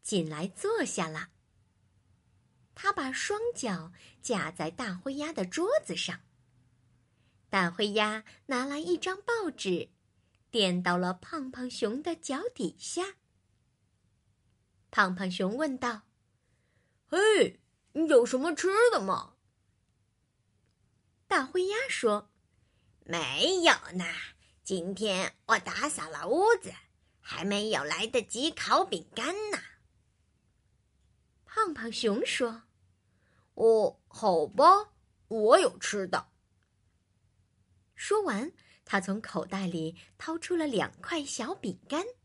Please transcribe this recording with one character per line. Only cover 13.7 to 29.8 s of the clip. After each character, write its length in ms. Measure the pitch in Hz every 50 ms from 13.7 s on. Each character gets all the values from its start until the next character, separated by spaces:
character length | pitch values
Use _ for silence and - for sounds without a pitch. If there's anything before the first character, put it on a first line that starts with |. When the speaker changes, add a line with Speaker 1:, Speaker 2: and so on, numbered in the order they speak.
| _ _ _ _ _ _ _ _ _ _ _ _ _ _ _ _ _ _ _ _ _ _ _ _
Speaker 1:
胖 260 | - - - 185 185
胖 160 | 180 196 185
熊 240 | 180 180 196 185 208
问 220 | 254 311 302 262 254
道： 240 | - 240 233 208 - _ _ _ _ _ _ _ _ _ _ _ _ _ _ _ _ _ _ _ _ _
Speaker 2:
“嘿， 540 | - 349 403 440 427 381 254 - - - _ _ _ _ _ _ _
有 320 | 277 330 311 - 302 240
什 120 | 233 - 254
么 160 | 269 339 330
吃 140 | - - 359 392 415 480 494
的 80 | 440 311
吗？” 360 | 196 196 185 - - - _ _ _ _ _ _ _ _ _ _ _ _ _ _ _ _ _ _ _ _ _ _ _ _ _ _ _ _ _ _ _ _ _ _ _ _ _ _ _ _
Speaker 1:
大 160 | 392 339 269
灰 220 | 262 - 370 359 381
鸭 100 | 403 440 539 523
说： 420 | - - - 226 208 208 - _ _ _ _ _ _ _ _ _ _ _ _ _ _ _ _
Speaker 2:
“没 560 | - - 170 156 127 135 147 196 311 381 370
有 100 | 339 320 240 - - - 175
呢， 100 | 185 180 - 160 - - - - _ _ _ _ _ _
今 280 | - 190 180 165 185 196
天 400 | 190 214 214 190 180 190 - - _ _
我 120 | - 226 208
打 280 | - - - - 233 294
扫 220 | 285 - - 156
了 180 | 160 143 156 175
屋 160 | 233 320 381 440 466 -
子， 120 | - 190 - - - _ _ _ _ _ _ _
还 240 | _ - - - 160
没 240 | 196 202 202 208 220
有 160 | 214 143 139
来 200 | 151 156 165 202
得 160 | 220 - 254
及 300 | 202 - - 214 262 320
烤 320 | 311 - - - 220 294 381
饼 240 | - - 175 - - -
干 180 | - 226 285 359 403 427 427
呢。” 80 | 403 - - - - _